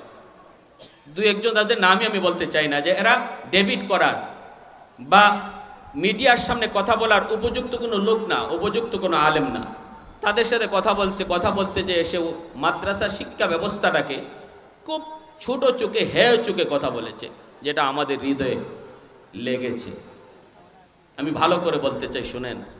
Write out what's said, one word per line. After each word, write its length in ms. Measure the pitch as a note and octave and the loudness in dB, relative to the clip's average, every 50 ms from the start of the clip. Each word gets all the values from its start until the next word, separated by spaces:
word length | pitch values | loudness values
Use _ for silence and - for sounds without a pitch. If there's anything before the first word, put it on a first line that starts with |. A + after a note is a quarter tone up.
| - - - - - - - - - - - - - - _ - - - - - - C#3+ | -18 -20 -20 -20 -20 -20 -20 -20 -20 -20 -20 -20 -20 -20 _ -20 -20 -20 -20 -20 -20 -12
দু 140 | D3+ F3+ | -4 0
একজন, 320 | G#3+ G#3 G3+ G3 A3 A3+ A3 | 2 2 2 2 0 0 2
তাদের 260 | G#3+ G#3+ G#3 A#3 A3 | 2 2 2 2 4
নামই 260 | F#3+ F#3 F#3+ G#3+ A3+ | 6 6 6 4 2
আমি 120 | G#3+ G3+ F#3+ | 0 0 0
বলতে 280 | F3+ F3 E3+ F3 E3 | 0 0 0 0 -2
চাই 220 | - - D#3 D3+ D3 | 0 0 0 2 2
না, 120 | C#3+ D3 | 0 0
যে 100 | C#3+ E3+ | 2 2
এরা 360 | F#3+ F#3+ G#3 A3+ B3 B3 - - - - - - | 2 2 4 4 4 2 0 -4 -10 -12 -6 0
ডেভিড 380 | F3 G3 G3+ A3+ B3 G3 - - | 2 2 2 2 0 -2 -2 0
করার 260 | G3 E3+ D#3+ C3+ A#2 A2+ - - - - - - - - - - - - - - - - | 2 2 2 2 2 -2 -6 -10 -14 -16 -18 -20 -20 -20 -20 -20 -20 -20 -20 -20 -20 -14
বা 360 | B2 C#3+ F3+ G3+ G#3 G3+ G3+ G3+ - - - - - - - - - - - | 0 6 8 8 8 8 6 2 -4 -10 -12 -14 -16 -18 -18 -20 -18 -12 -4
মিডিয়ার 420 | - F3 G#3 G#3+ G#3+ C4 B3+ A#3+ | -2 0 0 2 2 4 4 4
সামনে 320 | - - B3 A#3+ A#3 A3 - - | 4 2 -2 -2 -2 -2 0 0
কথা 220 | G3+ G3 A#3 A3+ | 0 2 2 2
বলার 360 | A3 A3+ A3 G#3 G3 - - | 2 4 4 4 4 2 0
উপযুক্ত 440 | A3 G3+ - F#3+ F#3+ B3+ B3 A#3+ A#3+ | -2 -2 -2 -2 -2 -2 -4 -4 -6
কোনো 200 | A#3 A#3+ A3+ A3 | -6 -4 -2 -2
লোক 240 | G3 G3 A3 A3 A3 | 0 2 2 2 0
না, 220 | G3+ F3 D3 B2 | 0 0 -2 -2
উপযুক্ত 540 | A2+ B2+ D#3+ E3 G3+ G#3 G#3 A#3 A3+ - G#3 | -2 -2 -4 -2 -2 -2 -2 -2 -4 -4 -4
কোনো 200 | F3+ - F3+ E3 | -2 -2 0 2
আলেম 300 | D3+ D3+ D#3 D#3 D3+ C3+ B2 | 4 4 4 4 2 0 0
না। 80 | A2+ G#2+ - - - - - - - - - - - - | -2 -6 -8 -10 -12 -14 -18 -18 -20 -20 -20 -20 -10 -4
তাদের 240 | - G#3 G#3 A#3 A3+ | -2 0 2 2 2
সাথে 240 | A3+ A#3+ A3+ A3 - | 2 0 0 0 0
কথা 220 | G3 F#3 G#3 A3 G3+ | 0 0 2 2 2
বলছে, 300 | G3 G3 F#3+ G3 - F#3 - | 2 0 0 0 -2 -2 0
কথা 220 | F3 F3 G3 G3+ | 0 0 0 0
বলতে 320 | F#3+ G3 F#3+ F#3+ - F#3+ | 0 0 -2 -2 -2 -2
যেয়ে 220 | F#3 F#3+ F3+ E3+ E3 | -2 0 0 0 0
সে 280 | E3 F3 F3 E3 E3 E3 - - - - | 0 0 -2 -2 -4 -6 -8 -12 -14 -6
মাদ্রাসা 540 | B2+ D3 E3+ F3+ - F#3 G3 G3 G3 A3 G3+ | -2 0 0 0 0 -2 -4 -2 -2 -2 -4
শিক্ষা 380 | G3 - C#4+ - - - G#3+ | -4 -6 -10 -8 -4 -2 0
ব্যবস্থাটাকে 760 | F#3 E3 E3+ G3+ G#3 - - - F3+ F3 D3+ - - C3+ C3+ - - - - - - - - - - - - - | 0 0 0 -2 -4 -2 0 0 2 2 2 0 -2 -4 -8 -8 -12 -14 -18 -18 -20 -20 -20 -20 -20 -20 -16 -10
খুব 160 | D#4+ D#4 D#4 - - D#4 - - - - - | -8 -8 -6 -8 -10 -14 -16 -16 -20 -20 -10
ছোট 240 | - - C4 B3+ C#4 | -6 -4 -2 2 4
চোখে, 400 | B3+ B3 B3 A3 G3 - A3 F3+ | 2 4 2 0 -2 0 0 -2
হেয় 380 | - - E3 A3 A#3+ A#3 A3 | 2 4 4 6 6 6 4
চোখে 220 | - G#3 - F3+ D#3+ - | 2 0 0 0 0 0
কথা 200 | D3 C#3 D3+ C3 | 0 -2 -2 -2
বলেছে, 380 | B2 A#2 A2+ A2 - - A#2+ - - - - - - - | -4 -4 -6 -8 -10 -12 -14 -14 -16 -18 -20 -20 -16 -8
যেটা 220 | B2+ C#3+ D3 D#3 D3 | -6 -2 0 0 0
আমাদের 340 | C3+ C#3 D3 C#3+ C#3 C#3 C3 | 2 2 0 0 0 -2 -2
হৃদয়ে 360 | C3 C#3 C#3 C3+ C3+ B2+ A2 - - - - - - - - - - - - - - - - | -2 -2 -2 0 0 -2 -2 -2 -4 -8 -12 -16 -18 -20 -20 -20 -20 -20 -20 -20 -20 -16 -12
লেগেছে। 560 | A2 A#2+ B2+ B2+ B2 B2+ B2 - - - - - - - - - - - - - - - - - - - - - - - _ _ _ _ _ _ | -8 -4 -4 -2 -2 -2 -4 -4 -6 -8 -12 -14 -16 -16 -20 -20 -20 -20 -20 -20 -20 -20 -20 -20 -20 -20 -20 -20 -20 -20 _ _ _ _ _ _
আমি 140 | - C#3 D#3 | -6 -4 -4
ভালো 260 | D3 D3 D#3 F3 F#3 | 0 2 2 2 2
করে 220 | F3 F3 E3 D#3 D3 | 2 2 0 0 0
বলতে 280 | C#3 C3 B2 B2 C3 - | 0 -2 -4 -4 -6 -6
চাই, 160 | - B2+ A#2 | -6 -6 -6
শুনেন, 380 | - - A#2+ B2+ B2 G#2 - - - - | -6 -8 -8 -8 -8 -8 -10 -12 -16 -18